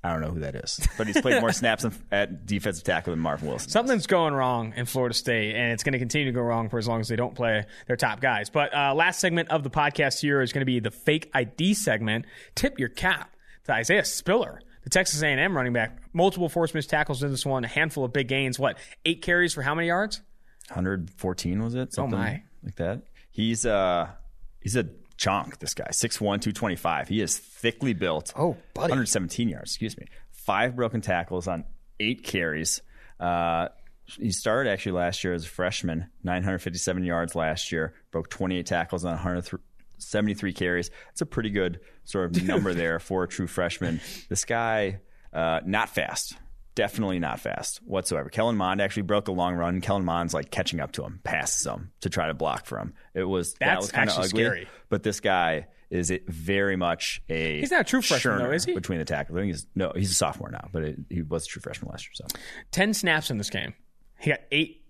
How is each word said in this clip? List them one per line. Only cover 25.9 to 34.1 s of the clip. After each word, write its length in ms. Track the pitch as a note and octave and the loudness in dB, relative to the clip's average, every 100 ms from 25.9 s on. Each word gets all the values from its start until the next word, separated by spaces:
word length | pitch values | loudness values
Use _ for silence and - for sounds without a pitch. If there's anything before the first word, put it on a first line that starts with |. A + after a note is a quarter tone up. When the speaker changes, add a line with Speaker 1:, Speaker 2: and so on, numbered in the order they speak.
Speaker 1:
Six 280 | - A#2 - | -2 0 0
one, 220 | G#2 G2+ | 0 0
two 100 | A2+ | 0
twenty-five. 560 | - A2 E2+ E2+ D2+ D2+ | -2 -2 0 0 0 0
He 140 | G#2+ | 0
is 160 | F#2 - | 2 -2
thickly 560 | - - A#2 - C3+ | -6 -2 -2 0 -2
built. 400 | G2 F2+ D#2 - - | 2 2 0 -4 -2
Speaker 2:
Oh, 220 | E3 - - | 0 -2 -10
buddy. 180 | - D#3+ | -2 0
Speaker 1:
Hundred 140 | C3 A2+ | 2 2
seventeen 400 | G#2+ F2 - A#2+ | 0 0 0 0
yards, 240 | D#2+ - | -2 -8
excuse 260 | - A2 - | -6 -6 -6
me. 100 | - - - | -16 -18 -18
Five 440 | - - G2 B2 B2 | -8 0 2 2 0
broken 240 | A#2 A2 | -2 0
tackles 460 | G2+ F2 E2+ F#2 F2 | 0 0 0 -4 -2
on 160 | F2 - - - - | -4 -6 -12 -16 -4
eight 220 | G#2+ B2+ | -2 -2
carries. 580 | - G2 E2+ D2+ E2 - - - - - | -4 -2 0 0 -2 -4 -8 -20 -20 -4
Uh, 520 | F2 F2 E2+ E2 E2+ - - - | 0 2 2 2 0 -6 -20 -20
he 280 | - | -20